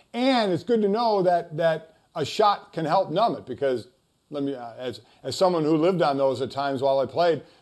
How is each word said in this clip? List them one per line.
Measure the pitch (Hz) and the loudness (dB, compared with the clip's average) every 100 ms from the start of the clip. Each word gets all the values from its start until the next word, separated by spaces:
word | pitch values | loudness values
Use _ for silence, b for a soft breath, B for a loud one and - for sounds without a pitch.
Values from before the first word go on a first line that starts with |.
| b | b
And | 233 262 247 208 | -2 0 2 0
it's | 170 | -2
good | - 226 | 0 0
to | 202 | 2
know | 214 233 208 | 2 2 2
that, | 180 175 175 156 | 2 0 -2 0
that | 165 160 - b b 165 | 0 0 -6 b b -6
a | |
shot | 143 - 208 202 - | -6 2 4 2 -4
can | 165 151 | -6 0
help | 185 180 | 0 0
numb | 165 226 123 | 0 0 -2
it | 98 | -8
because, | 120 139 123 - _ _ _ _ | -2 0 0 -6 _ _ _ _
let | 147 | -6
me, | 139 131 | -6 -6
uh, | 120 117 | -12 -10
as, | 127 - b b | -10 -10 b b
as | 139 - | -8 0
someone | 185 175 | 2 2
who | 151 160 | 2 2
lived | 170 180 | 2 2
on | 156 139 | 0 2
those | 135 123 | 0 0
at | 131 | -6
times | 139 139 135 | -4 -4 0
while | 135 135 | 0 0
I | 131 | 0
played, | - 175 147 b b | 0 0 0 b b